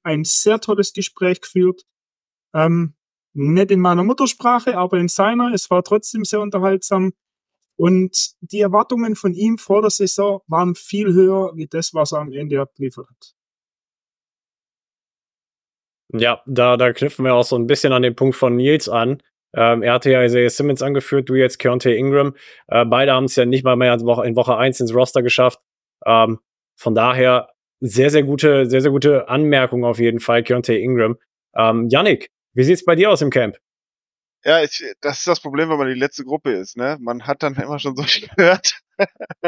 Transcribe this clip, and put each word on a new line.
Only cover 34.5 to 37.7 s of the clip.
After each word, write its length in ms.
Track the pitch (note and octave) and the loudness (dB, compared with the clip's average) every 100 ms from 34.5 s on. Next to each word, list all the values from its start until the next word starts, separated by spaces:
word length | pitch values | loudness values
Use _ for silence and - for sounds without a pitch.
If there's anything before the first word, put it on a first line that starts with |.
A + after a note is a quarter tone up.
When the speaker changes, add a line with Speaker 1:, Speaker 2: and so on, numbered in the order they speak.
| E3 | 2
Speaker 3:
ich, 200 | D3+ - C#3 - | 0 -4 -14 -10
das 160 | C#3+ C3+ | -8 -4
ist 100 | F3+ | -2
das 120 | E3 | -4
Problem, 280 | D3 C#3+ D#3+ | -4 -4 -2
wenn 100 | D3+ | -2
man 100 | C3 | -2
die 120 | B2+ | -2
letzte 240 | C#3+ - | -4 -6
Gruppe 280 | B2+ D3+ C#3 | -8 -6 -4
ist, 260 | F#2+ F#2+ A#2+ | -4 -6 -8
ne? 180 | B2+ D3+ | -6 -6
Man 260 | A#2+ A#2+ A#2 | -8 -8 -8
hat 160 | C#3 | -6
dann 120 | D3 | -6
immer 240 | C#3 C#3 | -6 -8